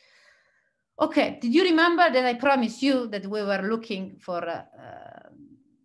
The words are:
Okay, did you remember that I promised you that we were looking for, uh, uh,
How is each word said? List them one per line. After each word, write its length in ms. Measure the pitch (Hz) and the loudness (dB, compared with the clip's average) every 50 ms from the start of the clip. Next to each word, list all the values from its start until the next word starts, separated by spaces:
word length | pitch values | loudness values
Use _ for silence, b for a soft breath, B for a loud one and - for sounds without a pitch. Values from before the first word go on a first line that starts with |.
| b b b b b b b b b b b b b b b b b _ _ - | b b b b b b b b b b b b b b b b b _ _ -2
Okay, 380 | 302 311 320 294 240 - - - | -2 0 2 0 0 0 -2 -4
did 140 | - 233 247 | -2 0 2
you 80 | 330 | 4
remember 480 | 381 359 330 311 330 349 339 330 349 320 | 4 4 4 4 4 4 4 4 4 4
that 160 | 247 254 254 | 4 2 2
I 80 | 247 240 | 0 0
promised 480 | 240 262 285 277 262 233 220 - - | 0 2 2 2 2 2 -2 -2 0
you 240 | 262 277 269 254 240 220 | 0 2 2 2 0 -4
that 180 | 202 196 185 | -6 -8 -6
we 160 | 196 208 214 202 | -6 -6 -4 -2
were 180 | 196 202 190 | -2 -2 -2
looking 560 | 190 202 226 226 226 - 208 190 190 185 - | -2 -2 -4 -4 -4 -6 -8 -8 -8 -10 -14
for, 260 | - - - 175 170 170 | -14 -10 -8 -6 -6 -6
uh, 200 | 165 165 - - | -6 -6 -8 -10
uh, 680 | - - - 123 117 - - - - - - - - - - - - - - _ _ _ _ | -14 -20 -20 -20 -18 -18 -18 -18 -20 -20 -20 -20 -20 -20 -20 -20 -20 -20 -20 _ _ _ _